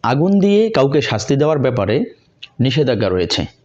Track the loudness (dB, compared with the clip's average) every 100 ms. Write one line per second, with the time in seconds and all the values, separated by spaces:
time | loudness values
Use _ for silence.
0 | 0 0 2 2 4 4 2 2 2 0
1 | -2 -6 -2 0 0 0 0 -2 -2 -2
2 | -4 -10 _ _ -20 -4 -2 0 0 0
3 | 0 0 -2 -4 -8 _